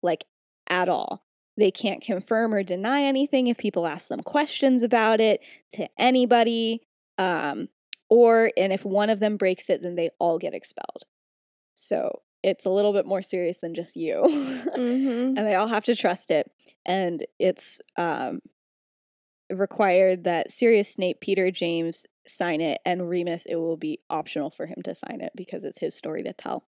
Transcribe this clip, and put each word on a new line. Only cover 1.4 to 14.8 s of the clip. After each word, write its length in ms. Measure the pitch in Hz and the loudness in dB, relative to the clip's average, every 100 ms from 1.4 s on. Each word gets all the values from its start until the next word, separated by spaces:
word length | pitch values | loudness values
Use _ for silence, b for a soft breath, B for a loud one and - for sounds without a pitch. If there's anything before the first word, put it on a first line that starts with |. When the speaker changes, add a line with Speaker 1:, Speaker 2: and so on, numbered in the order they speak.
| _ - | _ 2
Speaker 1:
They 140 | 208 | 2
can't 300 | - 208 196 | 2 -4 -4
confirm 520 | - 190 - 226 233 | -4 -6 -2 0 2
or 80 | 208 | 0
deny 400 | 190 180 214 277 | -2 -4 0 2
anything 440 | 277 269 285 262 247 | 2 2 2 2 2
if 100 | 233 | 0
people 280 | 214 185 170 | -2 -2 -2
ask 220 | 156 - | -6 -8
them 120 | 233 | -10
questions 600 | - 294 294 - 277 254 | -2 -2 -2 2 4 4
about 380 | 226 226 220 220 | 4 4 4 4
it 200 | 220 202 B B _ | 4 2 B B _
to 140 | - - - | -12 -10 0
anybody. 840 | 247 254 247 240 233 226 226 226 _ _ _ - | 4 4 6 4 4 2 0 -2 _ _ _ -2
Um, 500 | 190 165 147 - - _ _ - _ | 0 0 -2 -4 -10 _ _ -20 _
or, 420 | 226 233 226 226 - | 8 8 8 4 2
and 160 | 190 | 0
if 120 | 190 | 0
one 260 | 202 196 208 | 0 0 2
of 100 | 214 | 2
them 160 | 214 208 | 0 2
breaks 320 | 190 185 - | 0 0 -2
it, 120 | 180 | -2
then 120 | 175 | -2
they 160 | 175 165 _ | -2 -4 _
all 200 | 170 165 | 0 0
get 160 | 175 | -4
expelled. 500 | - - - - - - _ _ _ _ _ _ | -8 -12 -14 -14 -16 -20 _ _ _ _ _ _
So 480 | - - - - - _ _ | -16 -6 -4 -4 -6 _ _
it's 220 | 190 190 | -2 -2
a 60 | 190 | 0
little 220 | 190 208 | 2 2
bit 140 | 202 - | 2 0
more 160 | 190 | -4
serious 360 | 190 185 175 175 | -4 -2 -2 -4
than 160 | 170 | -8
just 220 | 165 170 - | -8 -10 -6
you. 260 | 160 - | -4 2
<laughs> 460 | - 302 269 262 240 | 2 2 -4 -6 -6
Speaker 2:
Mm-hmm. 640 | - | -4